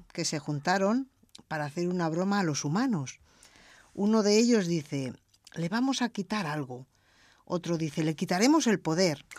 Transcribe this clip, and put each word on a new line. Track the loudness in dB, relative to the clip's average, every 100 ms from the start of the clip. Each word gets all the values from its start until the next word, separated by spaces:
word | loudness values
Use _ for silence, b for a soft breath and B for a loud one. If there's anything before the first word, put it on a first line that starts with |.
| -14
que | -6 -4
se | -4
juntaron | -4 -2 0 2 2 0 -2 _ _ -20 -10
para | -6 -6
hacer | -4 -2
una | -2 -2
broma | 0 0 0
a |
los | 0 -2
humanos. | -2 0 0 -2 -4 -12 b b b b b b b
Uno | -2 2 4
de | 4 4
ellos | 6 4 2
dice, | -2 -2 -4 -6 -8 _ _ _ -6
"Le | -4
vamos | 0 0 0
a | -2
quitar | -4 -6 -4 -4
algo". | -6 -6 -12 -16 _ _ _ _ _ -8
Otro | -6 -4 -4
dice, | -2 -2
"Le | -2 -2
quitaremos | -2 2 4 4 4
el | 0
poder". | 0 2 2 0 -8